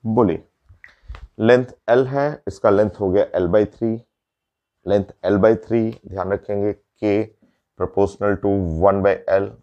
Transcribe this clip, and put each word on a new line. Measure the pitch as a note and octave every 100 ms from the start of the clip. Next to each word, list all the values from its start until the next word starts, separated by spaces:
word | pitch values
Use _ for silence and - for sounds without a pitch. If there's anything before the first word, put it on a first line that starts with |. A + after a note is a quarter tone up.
| A2
बोलिए, | A2+ G#2 D#2 _ _ _ _ - _ _ - - -
लेंथ | A2 B2 B2+ - -
एल | A#2+ C3
है, | C#3 C#3+ - -
इसका | - A2
लेंथ | G2+ G#2+ -
हो | G2+
गया | F#2+ -
L | F2 F2
by | G#2+ G2+
three, | _ A#2 A2+ _ _ _ _ _ _ _ _ F#2
लेंथ | G2+ F#2+ - F2+
L | G2+
by | A2 A2
three, | - A#2 A2 A2 -
ध्यान | F#2 F#2
रखेंगे, | G2 - G2+ G2+ G2+ _ _
K | G#2+ G2+ A2 _ _ _ _ _
proportional | F#2 - G2+ - G#2 G2 G2+
to | G2 F2+ D#2+
one | F#2+ G2
by | G2 F#2+ -
L। | F#2+ G2 A2+